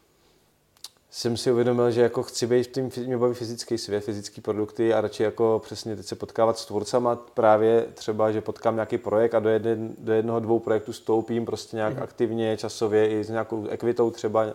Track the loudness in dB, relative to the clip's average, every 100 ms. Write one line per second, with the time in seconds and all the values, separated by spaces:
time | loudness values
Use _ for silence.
0 | _ _ _ _ _ _ _ _ -20 _
1 | _ -6 -4 -2 0 2 4 4 2 4
2 | 2 2 -6 -4 0 2 0 -4 -6 -6
3 | -4 0 0 0 -6 -8 -6 -6 -2 -4
4 | -4 -8 -10 -8 -4 -2 -4 0 2 2
5 | 0 0 -2 2 2 0 -2 -10 -8 -10
6 | -10 -10 -6 0 2 2 -4 -6 0 0
7 | 2 0 -4 2 6 8 6 4 2 -4
8 | -6 0 0 0 -4 -4 -2 0 -2 -4
9 | 0 2 2 2 2 2 0 -2 -6 -8
10 | 0 0 2 -2 0 0 2 -2 -2 -8
11 | -2 0 0 -4 -4 -6 -6 -4 -2 -4
12 | -8 -2 -2 0 -2 -2 -6 -4 2 4
13 | 4 2 -2 -4 -4 -6 -6 -4 -2 2
14 | 0 0 -2 0 0